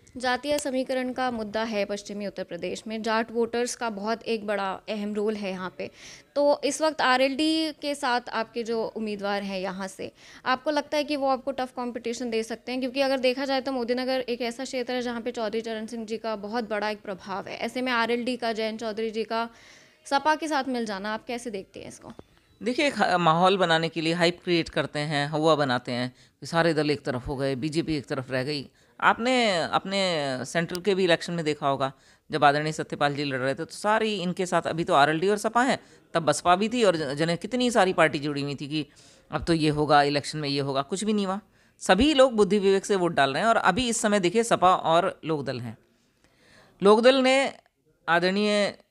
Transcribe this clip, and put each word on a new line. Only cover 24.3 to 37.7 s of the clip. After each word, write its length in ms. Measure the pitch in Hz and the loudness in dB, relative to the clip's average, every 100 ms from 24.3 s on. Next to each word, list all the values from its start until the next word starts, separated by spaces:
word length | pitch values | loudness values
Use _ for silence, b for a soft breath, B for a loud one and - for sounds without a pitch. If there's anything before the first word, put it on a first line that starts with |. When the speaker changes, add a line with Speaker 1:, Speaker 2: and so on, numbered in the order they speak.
| 175 | 2
Speaker 2:
क्रिएट 260 | - 170 156 | 0 0 0
करते 300 | - 139 151 | -2 -2 -4
हैं, 280 | 147 147 143 | -2 -2 0
हवा 280 | 156 160 147 | 2 4 4
बनाते 360 | 143 123 - | 4 0 -2
हैं 240 | 123 127 b b _ | -4 -6 b b _
कि 60 | 135 | -2
सारे 280 | 165 165 | 2 2
दल 180 | 156 147 | 2 0
एक 100 | 143 | -2
तरफ 260 | 151 123 143 | -4 -6 -6
हो 80 | 135 | -4
गए, 200 | 139 135 | -2 -2
बीजेपी 420 | 156 151 156 156 | -2 -2 -2 -4
एक 80 | - | -4
तरफ 260 | 135 127 | -8 -4
रह 120 | 131 | -4
गई। 260 | 127 147 123 b b - | -4 -6 -10 b b 0
आपने 640 | 175 202 233 254 233 180 | 2 2 2 2 2 0
अपने 640 | 135 107 185 196 190 165 143 127 - | 0 -2 0 -2 0 0 -2 -4 -4
सेंट्रल 360 | 170 165 175 | -4 -2 -2
के 140 | 190 190 | 0 2
भी 80 | |
इलेक्शन 300 | 185 165 - | 4 2 0
में 120 | 170 151 | -4 -2
देखा 220 | 147 143 | 0 0
होगा, 260 | 135 135 b b b - | 0 -2 b b b -8
जब 120 | 147 | 4
आदरणीय 300 | 143 143 151 | 4 4 0
सत्यपाल 420 | 156 151 160 143 143 | -4 -6 -2 0 0
जी 80 | |
लड़ 140 | 147 131 | -4 -2
रहे 160 | 131 | -2
थे, 120 | 135 160 | -4 -8
तो 0 | |
सारी 500 | - 208 220 220 208 | -4 0 0 0 -2
इनके 300 | 175 170 185 | -4 -4 0
साथ, 160 | 180 | 0
अभी 220 | 190 160 | 0 -2
तो 100 | 170 | 2
आरएलडी 360 | 160 143 156 185 | 6 6 4 0
और 80 | 208 | 0
सपा 260 | 220 226 | 0 0
हैं, 160 | 254 190 b b _ | 2 0 b b _
तब 100 | 170 | -2
बसपा 320 | 151 143 175 180 | 0 0 4 4
भी 140 | 214 | 2
थी 140 | 247 | 2
और 120 | 214 165 | 2 2
ज-, 200 | 147 143 | 0 -2
जने 200 | 165 170 | 0 -2
कितनी 360 | 208 247 247 | -4 -2 2